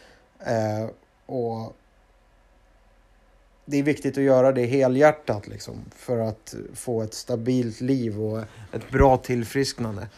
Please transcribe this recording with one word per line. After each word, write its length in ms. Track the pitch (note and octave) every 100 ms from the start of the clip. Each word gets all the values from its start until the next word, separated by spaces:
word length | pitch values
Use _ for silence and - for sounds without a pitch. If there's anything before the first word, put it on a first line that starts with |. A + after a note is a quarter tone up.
| - - _ - F#3+
Eh, 440 | A2+ A2 G#2+ A2 - _ _ -
och 500 | C3 A#2 A2+ A2 - _ _ _ _ _ _ _ _ _ _ _ _ _ _ _ _ _ _
det 120 | - C#3+
är 60 |
viktigt 360 | C#3+ C#3+ C#3 C3+
att 60 |
göra 280 | C#3 C3 C3+
det 120 | B2+
helhjärtat, 800 | A#2+ C#3 B2+ C3 D3+ D3+ - G#2+ G2+
liksom, 380 | G#2 - A#2 - -
för 220 | - A#2+
att 360 | A2 G#2+ - G#1+ -
få 280 | - - A2+
ett 120 | G#2+
stabilt 640 | - - A#2+ A#2 B2+ B2 G#2+
liv 400 | B2+ C3+ A2+ G#2
och 180 | G#2+ A2 A2 - G#2
ett 180 | A2+ -
bra 260 | C3 C3+ B2+
tillfrisknande. 920 | - B2 A2 C#3 C3+ - A2+ G2 G2+